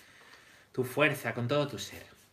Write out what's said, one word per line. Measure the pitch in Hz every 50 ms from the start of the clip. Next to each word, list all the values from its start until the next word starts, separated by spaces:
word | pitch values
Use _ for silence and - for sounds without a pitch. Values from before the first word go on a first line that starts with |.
| - - - - - - - - - - - - - -
tu | - - 123
fuerza, | 123 - 143 151 147 139 - - 120 110
con | 120 120 120
todo | 143 147 147 -
tu | - 98
ser. | - - - - - - - - - _